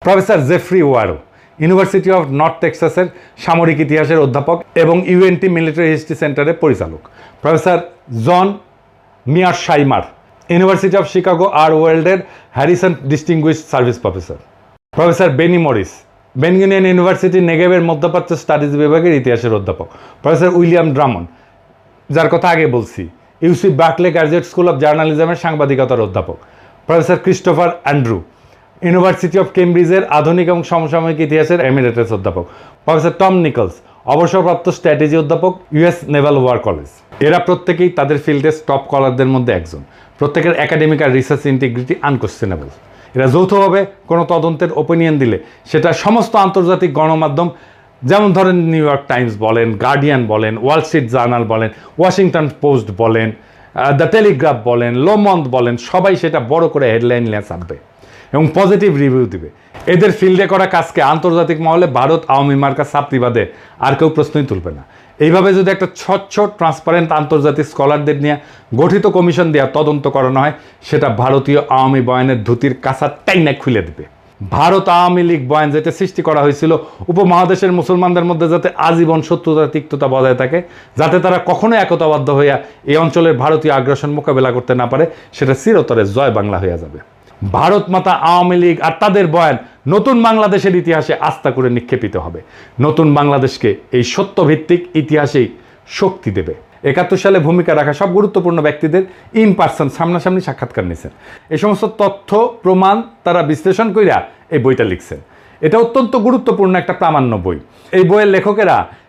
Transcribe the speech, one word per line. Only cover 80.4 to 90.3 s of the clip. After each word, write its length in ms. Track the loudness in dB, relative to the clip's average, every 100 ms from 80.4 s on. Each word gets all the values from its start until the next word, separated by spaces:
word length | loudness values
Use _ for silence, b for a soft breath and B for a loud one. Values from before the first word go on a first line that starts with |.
| 0 -4 -6 B B -2
যাতে 240 | 0 2
তারা 200 | 2 0 0
কখনো 300 | 0 2 2
একতাবদ্ধ 540 | 0 0 0 0 0
হইয়া 280 | 2 2 0 B B
এই 120 | -2 0
অঞ্চলের 400 | 2 2 2 2
ভারতীয় 380 | 0 0 2
আগ্রাসন 360 | 0 0 -2 -4
মোকাবেলা 420 | -4 -2 0 0
করতে 220 | 0 -2
না 120 | -2 0
পারে, 200 | 0 -2 B B
সেটা 220 | -4 -2
চিরতরে 520 | 0 2 2 2 0 0
জয় 240 | 0 0
বাংলা 280 | 0 -2 -4
হইয়া 180 | -4 -6
যাবে। 220 | -10 -18 -20 _ b b -4
ভারত 380 | 0 2 0 0
মাতা 220 | -2 0
আওয়ামী 440 | 0 2 2 2 2
লীগ 240 | 2 0
আর 120 | -2 0
তাদের 260 | 0 2 2
বয়ান 300 | 2 2 0 B B -2
নতুন 340 | 0 2 2
বাংলাদেশের 540 | 2